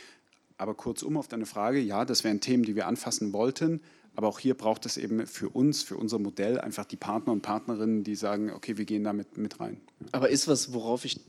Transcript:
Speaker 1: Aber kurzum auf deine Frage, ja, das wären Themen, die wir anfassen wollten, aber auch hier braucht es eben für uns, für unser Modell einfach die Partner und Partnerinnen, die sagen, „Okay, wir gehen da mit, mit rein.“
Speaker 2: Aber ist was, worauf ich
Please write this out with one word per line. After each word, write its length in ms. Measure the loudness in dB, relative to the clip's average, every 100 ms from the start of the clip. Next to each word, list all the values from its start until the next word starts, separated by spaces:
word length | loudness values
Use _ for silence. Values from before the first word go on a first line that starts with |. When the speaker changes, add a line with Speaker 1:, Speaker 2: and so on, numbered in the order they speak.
| -20 -20 _ _ _ -8
Speaker 1:
Aber 160 | -6
kurzum 420 | -4 -4 -4 -2 -2
auf 100 | -2
deine 200 | -6 -4
Frage, 320 | 0 2 4
ja, 260 | 2 2
das 180 | 2 2
wären 180 | 2 2
Themen, 240 | 4 4
die 120 | 4 2
wir 100 | 0
anfassen 460 | -2 -2 -2 0
wollten, 480 | 2 2 2 0 0 -6 -20 _
aber 140 | -2 0
auch 100 | 2
hier 140 | 2
braucht 320 | 2 2 0
es 140 | -2 -4
eben 280 | -2 -2 -2
für 220 | -4 -4
uns, 340 | 2 4 2
für 140 | -2 -4
unser 220 | -2 0
Modell 420 | -2 0 0 0
einfach 240 | -2 -6
die 120 | -8 -6
Partner 360 | -4 -2 0
und 80 | 0
Partnerinnen, 640 | 0 -2 -2 0 2 2
die 100 | 0
sagen, 360 | -2 0 0 -2
„Okay, 260 | -4 -6 -4
wir 80 |
gehen 180 | -2 0
da 120 | 0
mit, 240 | -2 -4 -6
mit 200 | -6 -6
rein.“ 220 | -8 -10 -14 -20 -6
Speaker 2:
Aber 160 | 2 4
ist 200 | 4 4
was, 260 | 2 2
worauf 320 | -4 -2 -2 -2
ich 120 | -8